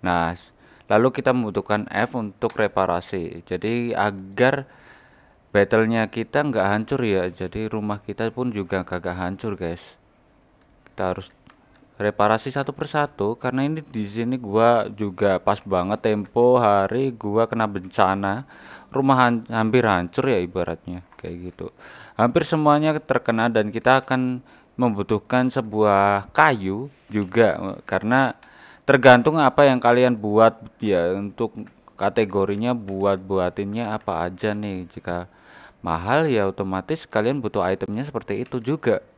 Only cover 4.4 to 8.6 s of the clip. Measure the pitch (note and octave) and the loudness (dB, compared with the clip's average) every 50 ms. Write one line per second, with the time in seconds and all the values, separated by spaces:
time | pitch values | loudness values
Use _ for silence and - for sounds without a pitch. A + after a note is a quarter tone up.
4.4 | B2 C3 C#3 C#3 C3+ _ - _ _ - - - _ _ _ _ _ _ _ _ | 2 2 2 0 -6 _ -18 _ _ -20 -20 -20 _ _ _ _ _ _ _ _
5.4 | _ _ - G#2 G2 G2 - A2 A2 A2 A#2 A2+ A2 G#2 - A#2 A2+ - - C#3+ | _ _ 2 2 4 4 4 2 2 2 2 0 -2 -2 -4 -8 -8 -2 -2 -2
6.4 | D3+ D3 B2 A2 F#2 G2 G2+ G#2+ A2 - C#3 C3 A#2+ A2 G2 F#2+ F2+ F#2 F2+ - | 0 0 0 0 2 2 0 0 -2 -4 -4 -2 0 0 0 0 0 -2 -6 -8
7.4 | F#2+ F2 - G#2 A2 A2 A2 A2 G#2+ G#2 G#2 G2+ _ - G2+ - A2+ A2+ A2 B2 | -10 -8 -6 -8 -8 -6 -6 -6 -4 -4 -6 -8 _ -12 -8 -6 -6 -6 -4 -4
8.4 | B2+ B2 A2 G#2 | -6 -4 -4 -6